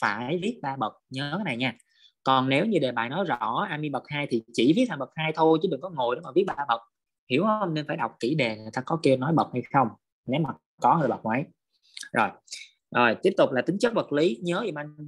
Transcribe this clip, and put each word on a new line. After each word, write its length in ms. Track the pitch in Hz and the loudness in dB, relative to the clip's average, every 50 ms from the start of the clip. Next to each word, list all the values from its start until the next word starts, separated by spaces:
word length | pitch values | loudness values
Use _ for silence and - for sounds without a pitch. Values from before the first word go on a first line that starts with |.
phải 380 | 123 107 101 110 123 131 170 180 | -2 -2 -2 -2 -4 -4 -4 -4
viết 180 | 180 226 247 - | -4 -6 -6 -6
ba 140 | - 135 135 | -8 -6 -4
bậc, 180 | 131 113 101 - _ _ - | -4 -4 -4 -6 _ _ -12
nhớ 240 | 127 131 143 143 156 | -8 -6 -6 -4 -4
cái 100 | 196 214 | -4 -4
này 120 | 160 120 | -4 -4
nha. 180 | 117 131 123 117 _ _ _ _ _ _ _ _ _ - 131 | -2 -2 -4 -4 _ _ _ _ _ _ _ _ _ 0 2
Còn 200 | 135 131 131 135 | 2 4 4 2
nếu 160 | 135 143 202 | 2 2 2
như 140 | 226 202 160 | 2 2 0
đề 120 | 135 123 | 0 0
bài 180 | 120 120 117 120 | -2 -2 -4 -2
nói 160 | 143 185 196 | -2 -4 -2
rõ 400 | 156 123 - 110 110 123 156 202 190 | -2 -2 -2 -2 -2 -2 -2 -2 -4
amin 220 | 156 151 151 147 | -4 -6 -6 -6
bậc 120 | 139 123 - | -6 -6 -8
hai 200 | - 147 147 143 - | -6 -6 -6 -4 -2
thì 140 | 131 113 - _ - | -2 -4 -4 _ 0
chỉ 200 | - 117 139 170 | 2 4 4 4
viết 100 | 233 262 226 | 4 2 0
thành 100 | 160 135 | -2 -8
bậc 100 | 127 - - | -10 -10 -6
hai 160 | 160 156 160 156 | -4 -4 -2 2
thôi, 240 | 165 160 160 160 156 | 4 4 6 6 4
chứ 80 | - - | 2 0
đừng 100 | 139 - | -2 -2
có 80 | - 190 | -6 -8
ngồi 260 | 165 139 123 117 123 | -6 -4 -2 -2 -2
đó 60 | - - | -4 -6
mà 80 | 135 127 | -2 0
viết 80 | 175 202 | 0 0
ba 80 | - - 143 143 | 0 -2 -6 -2
bậc. 140 | 131 117 117 - _ _ _ _ _ _ _ _ - | -2 -2 -2 -2 _ _ _ _ _ _ _ _ 0
Hiểu 140 | 127 147 196 | 0 2 2
không? 300 | 220 214 214 202 175 156 | 2 0 0 0 -2 -2
Nên 140 | 151 147 | -4 -4
phải 100 | 147 160 | -4 -4
đọc 180 | 165 123 110 - - | -4 -4 -6 -6 -4
kỹ 160 | - 123 160 | -2 0 0
đề, 220 | 151 127 113 110 | 2 0 0 -2
người 140 | 107 110 110 - | -6 -10 -8 -8
ta 80 | 127 - | -6 -4
có 140 | - 165 156 - | -4 -4 2 4
kêu 140 | 139 131 | 4 4
nói 160 | 127 131 156 170 | 4 2 2 2
bậc 140 | 143 - - - | 2 2 0 -2
hay 80 | 123 - - - | -6 -4 0 2
không. 140 | 139 123 107 104 _ _ _ _ _ - | 2 2 2 -2 _ _ _ _ _ -6
Nếu 160 | - 131 156 | -2 0 0
mà 80 | 160 131 - - _ _ _ - | 0 -2 -4 -10 _ _ _ 0
có 180 | - 123 151 170 | 2 4 4 4
thì 60 | 143 | 2
bậc 180 | 117 98 - - | 0 0 -2 -2
mấy. 180 | 110 113 135 - - _ _ _ _ _ _ _ _ - - - - - | -2 -2 -2 -4 -6 _ _ _ _ _ _ _ _ -18 -18 -12 -4 0
Rồi. 160 | 120 107 95 - _ _ - - - - - _ _ _ - - | 0 0 0 -2 _ _ -16 -16 -16 -16 -20 _ _ _ -2 2
Rồi, 200 | 120 120 117 107 - - | 4 4 4 4 4 2
tiếp 100 | 196 196 | 2 4
tục 140 | - 147 127 | 4 2 4
là 100 | 131 123 | 2 0
tính 160 | - - 180 202 | 0 0 0 0
chất 140 | 240 233 233 | 0 0 0
vật 200 | 170 135 - 143 | 0 -2 0 0
lý. 260 | 147 160 190 226 - | 2 2 2 0 -2
Nhớ 220 | 190 170 170 196 240 | -4 -4 -2 -2 -4
giùm 120 | 190 151 | -6 -6
anh 180 | 147 147 151 151 151 151 | -8 -10 -12 -14 -14 -10